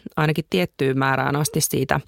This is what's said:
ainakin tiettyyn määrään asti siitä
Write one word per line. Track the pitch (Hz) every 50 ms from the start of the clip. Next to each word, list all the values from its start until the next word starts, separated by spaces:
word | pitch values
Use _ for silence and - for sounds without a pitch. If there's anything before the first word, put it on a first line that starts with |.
| - - -
ainakin | - 151 151 156 170 - -
tiettyyn | - 185 175 - _ - 139 135 131
määrään | 135 135 135 135 131 131 135 139
asti | 143 151 147 - 156
siitä | - - - 131 131 - 143 143 -